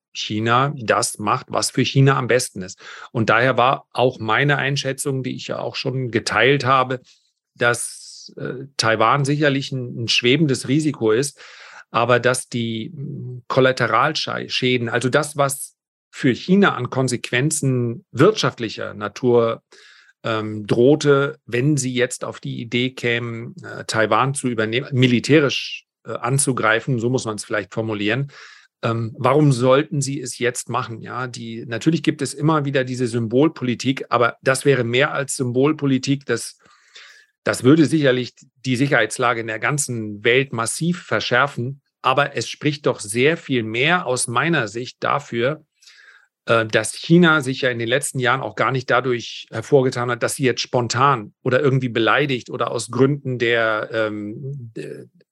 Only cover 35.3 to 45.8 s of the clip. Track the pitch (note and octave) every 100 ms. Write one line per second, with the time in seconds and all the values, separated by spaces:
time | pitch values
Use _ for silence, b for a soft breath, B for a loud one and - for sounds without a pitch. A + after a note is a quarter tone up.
35.3 | - B2+ A#2+ C#3+ D3+ C#3+ C3 C3 C#3 C#3
36.3 | A#2 - - B B B B B B B
37.3 | _ - G#2+ A#2+ D#3+ C3+ D#3 C#3 B2+ A#2+
38.3 | _ - _ C3 A#2+ C#3 C3+ G#2+ - B2
39.3 | A#2 A2+ A2 A#2+ D3 - A#2+ G#2+ G#2 A#2
40.3 | B2+ C#3 A2+ A2+ - D#3+ F3 - A2 -
41.3 | B2 C#3 C3 A#2+ C#3 _ _ C3 C3 C#3+
42.3 | B2+ A2 - D3 D3 C3 A#2 G#2 A2+ C3+
43.3 | E3+ - B2+ A2 A2+ D3 F3+ E3+ B2+ -
44.3 | A#2+ D3+ E3 A2 A2+ B2+ - A#2 C#3 -
45.3 | A#2 A#2+ D3+ _ _